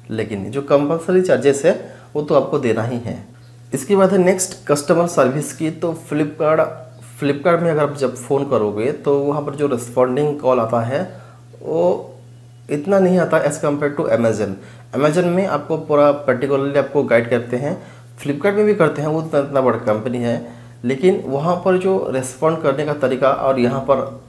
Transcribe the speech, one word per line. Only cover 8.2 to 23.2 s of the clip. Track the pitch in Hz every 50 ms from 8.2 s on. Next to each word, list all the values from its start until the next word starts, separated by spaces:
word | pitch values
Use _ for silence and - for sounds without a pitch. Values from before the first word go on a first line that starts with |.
| - - 139 135 139
करोगे | 135 131 110 107 104 98 104 110 139 151
तो | 147 - 147 143 143
वहाँ | 139 143 143 151 147
पर | 147 139
जो | 147 147
responding | 139 127 120 120 - - 131 127 127 127 143 147 151 147 147
call | - 127 127 123
आता | 113 113 120 117
है | 113 120 135 151 185 - - - - - - - - - - - -
वो | - 151 165 175 180 202 - - - - - - - - - - - - - - -
इतना | 143 147 147 185 202 196
नहीं | 185 180 185 180
आता | 165 - 165 160 -
as | 147 143 - -
compare | 151 143 147 151 143 143 -
to | 165 - 113
Amazon। | 113 117 113 107 101 104 98 98 - - - - - - - - 123
Amazon | 143 156 151 180 175
में | 175 170 185 196
आपको | - 143 147 143 - 160
पूरा | 156 156 - 147 143 147 147 143
particularly | - - - 123 120 143 135 143 135 139 143 139 143
आपको | 131 - - 147 127
guide | 117 117 120 120 -
करते | 131 117 117 - 127
हैं, | 123 135 151 185 - - - - - - - - - -
Flipkart | 143 139 - - 202 202
में | 208 214
भी | 208 208
करते | 190 165 151 151 147 147
हैं, | 156
वो | 156 160
उतना, | 160 160 - 143
इतना | 139 - - 135
बड़ा | 131 123 110 113
company | - - 107 107 107 127 120 123
है, | 120 117 117 117 - - - - - - - - -
लेकिन | 120 135 131 180 180 208 - -
वहाँ | - 131 143 151 175 175
पर | 175 - 190 185 180
जो | 180 190 190 190 - -
respond | 127 131 127 - - - 160 156 165 160 156
करने | 143 131 139 147
का | 151 147
तरीका | 147 135 127 131 123